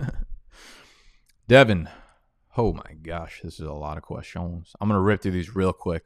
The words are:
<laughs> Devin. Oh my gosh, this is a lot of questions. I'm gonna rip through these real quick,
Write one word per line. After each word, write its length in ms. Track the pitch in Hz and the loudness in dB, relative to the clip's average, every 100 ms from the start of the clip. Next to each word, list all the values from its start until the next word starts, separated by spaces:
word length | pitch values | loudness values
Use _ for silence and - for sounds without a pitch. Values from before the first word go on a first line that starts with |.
| 131 - - - - - - - | -2 -6 -8 -10 -16 -20 -20 -20
<laughs> 720 | - _ - _ _ _ - | -20 _ -20 _ _ _ 6
Devin. 420 | 127 123 95 82 - - _ _ _ _ - | 8 8 4 -2 -12 -20 _ _ _ _ -2
Oh 160 | 110 | 0
my 200 | 78 - 78 | -2 -8 -16
gosh, 400 | 80 85 80 - | -12 -10 -10 -14
this 160 | 85 - | -16 -12
is 80 | 76 | -10
a 60 | |
lot 240 | 73 73 78 | -10 -10 -10
of 60 | |
questions. 720 | - - - 87 87 87 - - | -10 -12 -12 -10 -8 -10 -14 -4
I'm 80 | 101 | 2
gonna 100 | 104 | 4
rip 220 | 98 101 | 4 2
through 100 | 98 | 0
these 240 | 90 85 95 | -4 -4 0
real 180 | 95 | 0
quick, 320 | 87 92 82 | 0 -4 -6